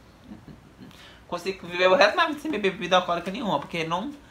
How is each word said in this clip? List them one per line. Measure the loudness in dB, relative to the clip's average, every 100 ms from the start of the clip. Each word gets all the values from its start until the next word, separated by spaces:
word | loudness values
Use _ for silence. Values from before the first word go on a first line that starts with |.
| -20 -20 -20 -20 -20 -20 -20 -20 -20 -20 -20 -20 -12
Consigo | -8 -6 -8 -8
viver | 2 4
o |
resto | 8 6
da | 4
minha | 0
vida | -2
sem | -6
beber | -2 -2
bebida | -2 0 2
alcoólica | 2 -2 -4
nenhuma, | -6 -4 -4
porque | -4 -6
não, | -4 -4 -6 -12 -20